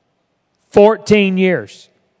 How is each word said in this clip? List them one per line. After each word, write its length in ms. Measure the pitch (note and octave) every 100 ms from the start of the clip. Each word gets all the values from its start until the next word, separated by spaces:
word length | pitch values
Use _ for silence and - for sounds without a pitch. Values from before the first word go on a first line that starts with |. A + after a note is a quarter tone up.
| _ _ _ _ _ _ _
Fourteen 680 | G#3 G#3 G#3 - G#3 G3 F#3
years. 520 | F#3 D3+ G2+ - _ _ _ _